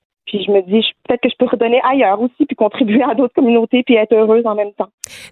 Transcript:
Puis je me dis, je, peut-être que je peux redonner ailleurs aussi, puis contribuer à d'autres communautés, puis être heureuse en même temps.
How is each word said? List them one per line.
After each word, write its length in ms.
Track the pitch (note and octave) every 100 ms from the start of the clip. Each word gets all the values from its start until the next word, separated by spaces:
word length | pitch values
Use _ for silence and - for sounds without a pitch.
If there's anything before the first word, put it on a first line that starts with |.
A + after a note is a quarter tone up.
| _ _ -
Puis 180 | G3+ F#3
je 60 |
me 100 | G3
dis, 180 | F3+ A3
je, 80 | G#3+ - -
peut-être 140 | A#3+
que 80 | B3
je 60 | -
peux 60 | B3
redonner 340 | A3+ A#3 B3 B3+
ailleurs 300 | C4+ G#3 G3+
aussi, 260 | B3 - D4
puis 120 | -
contribuer 440 | G#3 - A3 A3
à 140 | C4 -
d'autres 180 | B3
communautés, 500 | - B3 A#3 A3+ B3
puis 120 | B3 A3+
être 160 | G#3+
heureuse 340 | A3 A3 A3+ A3+
en 100 | G#3+
même 180 | G#3
temps. 160 | - F#3+ _ - - -